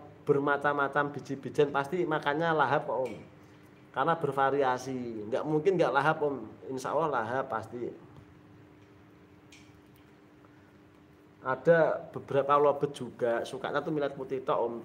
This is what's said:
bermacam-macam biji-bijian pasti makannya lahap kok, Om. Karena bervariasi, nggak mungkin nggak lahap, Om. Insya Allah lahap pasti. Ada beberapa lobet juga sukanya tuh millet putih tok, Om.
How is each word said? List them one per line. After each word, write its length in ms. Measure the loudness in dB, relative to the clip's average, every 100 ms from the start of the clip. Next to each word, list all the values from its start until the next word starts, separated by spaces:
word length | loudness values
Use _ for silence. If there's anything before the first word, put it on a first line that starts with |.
| -8 -8 0
bermacam-macam 880 | 2 4 2 2 2 0 0 -2
biji-bijian 560 | -4 -8 -8 -4 2 2
pasti 320 | 2 -2 -2
makannya 480 | 0 0 0 0 2
lahap 400 | 2 4 2 0
kok, 80 | -4 -4
Om. 80 | -8 -16 -20 -20 -20 -20 -20 -12 -2
Karena 160 | 0
bervariasi, 1200 | 0 0 2 2 2 2 0 -4 -8 -8 -8 -4
nggak 120 | -4 0
mungkin 320 | 0 2 4
nggak 120 | 4 4
lahap, 240 | 2 2
Om. 480 | 0 -4 -10 -14 -10
Insya 240 | -8 -2
Allah 160 | 0 0
lahap 400 | 0 -2 -2 -2
pasti. 400 | -4 -6 -8 -8 -10 -18 -20 -20 -20 -20 -20 -20 -20 -20 -20 -20 -20 -20 -20 -20 -20 -20 -20 -20 -20 -20 -20 -20 -20 -20 -20 -20 -20 -20 -20 -20 -20 -20 -10 -4
Ada 640 | 0 6 6 6 2 -6
beberapa 480 | -12 -4 0 4 6
lobet 320 | 6 4 -2
juga 540 | -4 -12 -4 -2 0 -4
sukanya 340 | -8 -4 -4
tuh 140 | -2
millet 180 | -2 -4
putih 320 | -4 -8 -6
tok, 140 | -2 0
Om. 140 | 0 -4